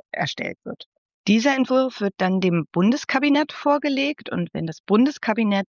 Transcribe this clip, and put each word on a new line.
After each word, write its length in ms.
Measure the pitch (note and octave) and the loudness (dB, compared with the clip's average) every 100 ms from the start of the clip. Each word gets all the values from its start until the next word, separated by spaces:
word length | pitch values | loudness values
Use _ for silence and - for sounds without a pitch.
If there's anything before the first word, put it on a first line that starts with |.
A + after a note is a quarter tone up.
| - | -12
erstellt 460 | - D#3 - - - | -6 -6 -6 -8 -10
wird. 220 | - - - _ _ _ - | -12 -14 -16 _ _ _ 0
Dieser 300 | A3 C#4 C4 | 2 4 2
Entwurf 440 | B3+ C4 C4 - | 2 2 0 -2
wird 140 | G3 - | -4 0
dann 220 | F#3 F#3+ | 0 2
dem 260 | F3+ E3+ D3+ | 2 0 0
Bundeskabinett 800 | F3 G3+ C#4+ - C#4+ C#4+ C#4+ D4+ | 0 2 2 -2 0 2 2 0
vorgelegt 800 | - C#4+ C#4+ D4 C4+ C#4 D4 - | -2 0 0 0 -2 -2 -6 -8
und 200 | F3 E3+ | -6 -6
wenn 140 | - E3 | -6 -8
das 120 | - | -8
Bundeskabinett 840 | - G#3+ C4+ - - A3 G#3+ G3 F#3+ | 0 4 4 0 -4 0 0 0 -2